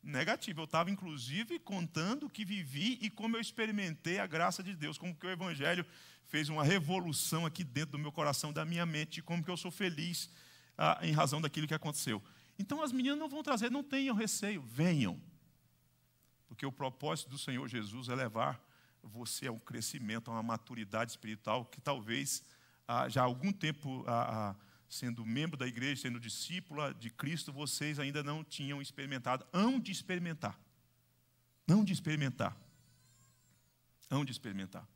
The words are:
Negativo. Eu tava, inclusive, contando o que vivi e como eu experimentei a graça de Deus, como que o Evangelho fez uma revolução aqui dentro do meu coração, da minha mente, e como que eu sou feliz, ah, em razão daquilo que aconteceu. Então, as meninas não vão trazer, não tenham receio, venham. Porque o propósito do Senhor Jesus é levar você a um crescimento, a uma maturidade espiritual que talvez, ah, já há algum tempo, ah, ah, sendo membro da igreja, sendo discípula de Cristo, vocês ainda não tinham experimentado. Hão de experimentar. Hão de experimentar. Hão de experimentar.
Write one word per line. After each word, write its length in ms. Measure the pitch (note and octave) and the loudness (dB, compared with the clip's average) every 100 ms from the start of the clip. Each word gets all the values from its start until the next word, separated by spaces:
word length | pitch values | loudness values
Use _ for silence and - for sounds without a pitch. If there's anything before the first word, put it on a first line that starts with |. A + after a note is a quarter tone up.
| - | -2
Negativo. 560 | C#3+ E3 C4+ - D#3+ | 0 2 2 0 -6
Eu 60 | D#3 | 0
tava, 240 | D#3+ F3 | 2 2
inclusive, 640 | G3 F#3+ D3+ A#2+ D#3 A3+ E4+ | 0 -4 -6 -4 -4 -2 -6
contando 680 | - G3 E3+ - E3+ C#4 D4 | -4 -4 -2 0 0 0 -4
o 20 | |
que 160 | - G3+ | -6 -4
vivi 540 | G3+ D3+ C#3 G3 B3+ | -4 -4 -2 0 0
e 80 | G#3+ | -4
como 260 | - A3 A3+ | -2 -2 0
eu 60 | |
experimentei 800 | A3+ - A3 G#3 F#3+ D#3 D#3+ F#3 | -2 -2 0 0 -2 -2 -2 0
a 80 | F#3+ | 0
graça 340 | D#3+ F3 F3 | 4 2 2
de 140 | F#3+ F3+ | -6 -4
Deus, 240 | D3 D#3 | -4 -4
como 160 | F3 D#3+ | -8 -6
que 100 | F3 | -6
o 40 | |
Evangelho 520 | F#3 F#3 D#3 C#3+ F#3 F3+ - - - - | -4 -2 0 2 2 0 -8 -20 -20 -4
fez 200 | D3+ D3+ | 0 0
uma 160 | D#3 | 4
revolução 800 | D3 G3 D3 F#3+ F3 D3 - D#3+ | 6 6 4 2 2 0 2 2
aqui 200 | E3 D#3+ | 0 -2
dentro 300 | E3 B2 D#3 | -4 -2 -2
do 60 | C#3+ | -2
meu 120 | D3 | -4
coração, 420 | D3 D3+ C#3 D#3 | 2 2 2 0
da 100 | D#3+ | -2
minha 220 | D#3 E3+ F3 | 0 0 0
mente, 320 | D3+ D3+ - | 0 -2 -6
e 60 | |
como 200 | - E3+ | -2 -2
que 60 | E3 | 0
eu 80 | F3+ | -2
sou 140 | F#3 | -4
feliz, 580 | E3 F#3+ D3+ D#3+ F3 - - - - - - | -2 -2 0 -2 -2 -6 -10 -20 -20 -20 2
ah, 220 | D#3 - | 4 4
em 100 | E3+ | 4
razão 300 | D3+ D#3 D3 | 4 6 4
daquilo 260 | D#3+ D3 D3+ | 0 0 0
que 60 | |
aconteceu. 480 | D#3 D#3 - - A2 - - - - | 0 0 -2 0 -2 -4 -20 -20 -8
Então, 240 | G3 C#4+ | -4 0
as 80 | D4+ | 0
meninas 260 | B3+ B3+ D4 | 2 2 2
não 100 | D#4 | -2
vão 140 | C#4 | -4
trazer, 300 | D4+ B3+ A#3+ | 0 2 2
não 120 | C4 | 0
tenham 320 | C#4 C4+ C4+ G#3+ | 0 0 2 2
receio, 460 | A3 - G3+ G3+ | 2 0 0 -2
venham. 580 | B2+ A#2 E3+ D#3+ G#2+ D2+ - - - _ _ _ _ _ _ _ _ _ _ | -4 4 6 6 4 0 -10 -20 -20 _ _ _ _ _ _ _ _ _ _
Porque 180 | A2+ C#3 | -8 -8
o 60 | |
propósito 600 | C3+ C3+ A#2+ D3 D#3+ - | -4 -6 -4 -2 -2 -4
do 80 | C#3 | -8
Senhor 280 | - B2+ C3+ | -4 -4 -4
Jesus 400 | A#2 G#2 A2+ B2 | -4 -6 -8 -4
é 80 | B2+ | -2
levar 480 | B2+ A2 C3 B2 - - - _ | -2 2 0 0 -10 -20 -20 _
você 460 | - G#2+ A#2+ - C3 | -16 -10 -6 -4 -4
a 40 | |
um 80 | A2+ | -6
crescimento, 680 | - A#2+ A2 - G#2 A2+ A2+ | -8 -6 -6 -4 -2 -4 -2
a 60 | A2+ | -4
uma 80 | |
maturidade 680 | A2+ A2 - A#2+ G#2 A2 A#2 | -2 -2 -4 -10 -4 -2 -2
espiritual 540 | - G#2+ G#2+ - A2+ A#2 | -4 -8 -6 0 0 0
que 160 | - | -6
talvez, 600 | D3 C#3 G#2+ A#2+ C#3+ - - - - _ - | -2 -2 0 -2 0 -4 -6 -20 -20 _ -2
ah, 220 | A#2+ B2+ | 2 2
já 120 | A#2+ | 4
há 40 | B2+ | 4
algum 260 | B2+ F3 | 4 0
tempo, 520 | G3 D3+ D3 C#3 C3 B2+ | 0 0 -2 -4 -4 0
ah, 440 | A#2 A#2+ A2 G#2 | 2 2 2 -2
ah, 140 | G2 - - _ | -4 -12 -20 _
sendo 380 | - B2 A#2 A2 | -6 -4 -4 -2
membro 320 | A#2 D#3+ D#3 | 0 0 -2
da 100 | B2+ | -4
igreja, 360 | A#2+ C3 C3+ | -2 -2 -2
sendo 160 | C3 B2 | -2 -4
discípula 720 | A#2 - - F3+ - D3+ D3 | -6 -6 -6 -6 -6 -4 -4
de 160 | B2+ A2+ | -4 -10
Cristo, 420 | - C#3 E3 - | -6 -4 -4 -4
vocês 480 | C#3 D3 - D3 D3 | -6 -4 -2 -2 -2
ainda 240 | C#3 D3 | -2 -2
não 200 | C#3+ D#3 | -2 -4
tinham 380 | D#3 - C#3 C#3+ | -6 -6 -4 -4
experimentado. 640 | C#3 - C#3 C3+ A#2+ B2+ - | -6 -8 -6 -2 0 0 2
Hão 280 | F3 G#3+ C4 | 4 6 4
de 120 | G#3 | 0
experimentar. 680 | F#3+ - F3+ F3 D#3+ G#2 - - _ _ _ _ _ _ _ _ _ - | -6 -2 -2 -2 -2 -4 -6 -16 _ _ _ _ _ _ _ _ _ 8
Hão 160 | F#3+ | 8
de 80 | G3+ | 8
experimentar. 640 | F3+ - D#3 C#3 - - - - _ _ _ _ _ - _ _ _ _ _ _ _ - | 4 2 2 2 2 0 0 -16 _ _ _ _ _ -20 _ _ _ _ _ _ _ -2
Hão 140 | C3+ | -2
de 80 | C#3+ | 0
experimentar. 560 | A#2+ A#2 G2 F#2+ F2 - | -4 -6 -6 -8 -10 -16